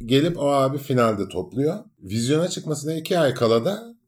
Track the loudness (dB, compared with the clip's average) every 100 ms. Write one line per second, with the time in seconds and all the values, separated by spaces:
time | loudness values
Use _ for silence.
0 | 2 4 4 0 2 2 2 0 0 2
1 | 2 0 -4 -6 -4 -2 -2 -4 -10 _
2 | -6 -2 0 0 0 -4 -6 -6 -4 -6
3 | -2 0 2 2 2 2 2 -4 -10 -20